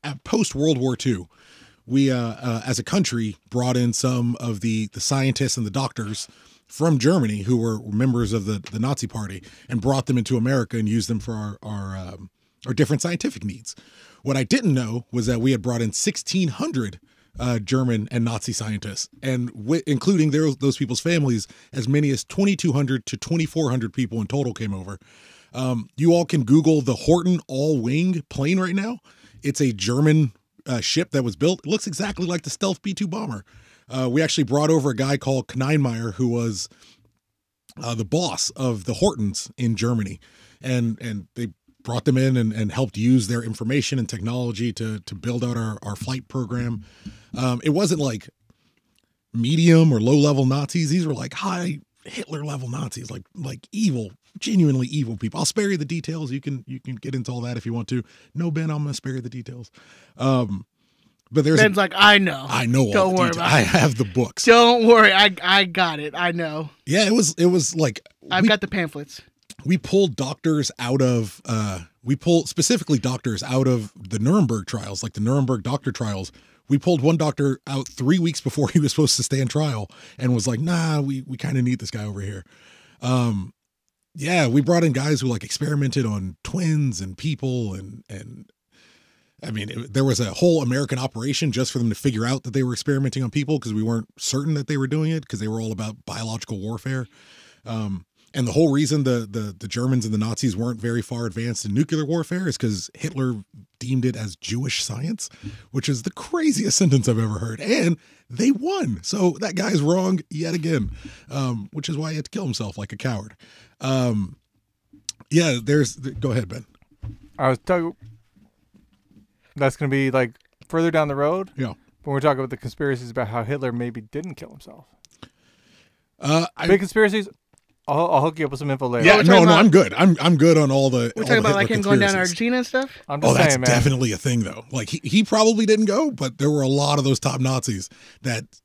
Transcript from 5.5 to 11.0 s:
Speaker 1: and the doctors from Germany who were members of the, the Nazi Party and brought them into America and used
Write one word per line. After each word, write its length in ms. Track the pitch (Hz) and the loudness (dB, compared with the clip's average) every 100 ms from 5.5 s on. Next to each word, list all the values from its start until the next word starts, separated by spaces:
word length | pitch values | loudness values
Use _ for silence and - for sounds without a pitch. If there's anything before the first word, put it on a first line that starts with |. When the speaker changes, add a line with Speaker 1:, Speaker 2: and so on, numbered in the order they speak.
| - | -2
Speaker 1:
and 80 | 107 | -4
the 40 | |
doctors 560 | 98 131 - 104 107 - _ _ _ _ | -4 -4 -6 -8 -8 -12 _ _ _ _
from 320 | - 160 147 | -2 0 4
Germany 440 | 123 185 117 104 | 4 4 2 -2
who 160 | 98 123 | 0 0
were 220 | 113 110 | 0 -4
members 500 | 101 104 131 120 110 | -4 0 2 2 0
of 140 | 110 98 | -2 -2
the, 140 | 104 - | -6 -6
the 60 | 107 | -4
Nazi 280 | 123 143 113 | -2 -2 -6
Party 360 | 117 104 98 - - - | -8 -10 -12 -16 -20 -6
and 140 | 120 | -2
brought 240 | 123 135 - | 0 0 0
them 100 | 127 | -2
into 220 | 107 127 | 0 0
America 400 | 117 139 113 117 | 2 0 0 -2
and 100 | 107 | 0
used 220 | 113 | 0